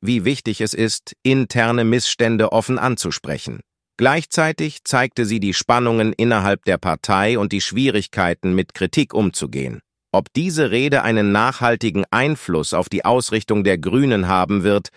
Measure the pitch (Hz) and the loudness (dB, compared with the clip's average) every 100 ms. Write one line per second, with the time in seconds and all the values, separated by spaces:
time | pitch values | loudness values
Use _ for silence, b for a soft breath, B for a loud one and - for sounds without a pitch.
0 | 98 123 95 139 113 104 107 - 110 - | -2 0 0 -2 -4 -4 -4 -2 -2 -4
1 | - - 131 135 123 120 113 120 113 123 | -10 -6 0 0 0 0 2 2 2 2
2 | - - 117 113 107 113 - 127 123 117 | 0 0 0 2 2 0 0 -2 -2 -2
3 | 87 - - 69 - 53 - _ _ - | -4 -6 -8 -8 -8 -14 -16 _ _ 0
4 | 127 156 - - 160 156 156 - - 131 | 2 2 -2 0 0 -2 -6 -6 -2 0
5 | 131 - 110 113 98 92 - 120 120 113 | 0 -2 -2 0 -2 -2 2 2 2 2
6 | 110 - 117 110 98 98 - 87 92 80 | 0 2 2 2 2 0 0 0 0 -4
7 | - 98 104 117 104 101 - 101 135 104 | 0 2 2 0 0 -2 -4 0 0 0
8 | - - 87 87 92 92 - - 92 - | -2 -2 -2 0 0 0 -2 -4 -2 0
9 | 143 - 98 - 71 67 65 57 - _ | 0 0 0 -2 -6 -6 -8 -10 -18 _
10 | _ 95 - - 180 156 131 113 143 139 | _ -2 0 -4 -2 0 0 0 0 0
11 | - 110 104 104 120 - 120 117 113 90 | 2 2 2 2 0 0 0 0 0 -2
12 | 95 110 143 151 - 80 76 85 90 98 | -2 0 0 -2 -2 -2 0 -2 -2 -2
13 | 101 123 - 110 - 104 98 92 - 131 | 2 0 0 -4 0 0 2 0 0 2
14 | 139 107 90 95 87 101 92 104 - | 2 2 2 2 2 2 2 2 0